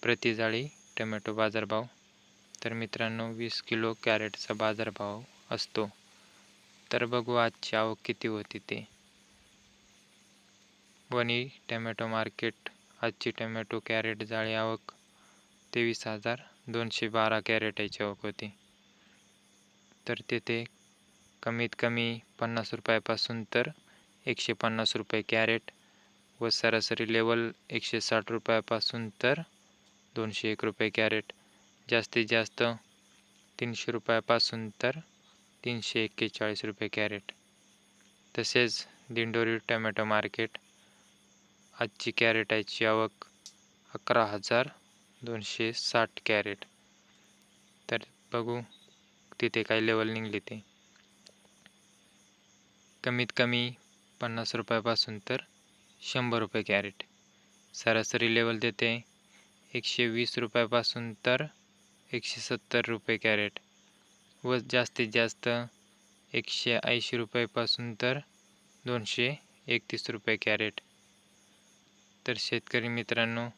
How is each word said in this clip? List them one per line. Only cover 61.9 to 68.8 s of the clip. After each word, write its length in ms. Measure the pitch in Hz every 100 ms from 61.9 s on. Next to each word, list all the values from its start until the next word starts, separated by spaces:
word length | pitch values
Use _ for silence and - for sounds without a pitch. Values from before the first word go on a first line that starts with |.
| _ _
एकशे 280 | 123 - -
सत्तर 400 | - 123 _ 120 113
रुपये 300 | 113 - 110
कॅरेट 420 | 113 107 104 - _ _ _ _ _ _ _ _
व 140 | 127 127 123
जास्तीत 400 | 127 120 - 117
जास्त 360 | 117 113 - - 120 120 _ _ _ _ _ _
एकशे 460 | 117 113 - - 117
ऐंशी 340 | - 120 113 120
रुपयापासून 760 | 113 123 117 - 117 - 120
तर 260 | 110 123 135 147 _ _ _ _ _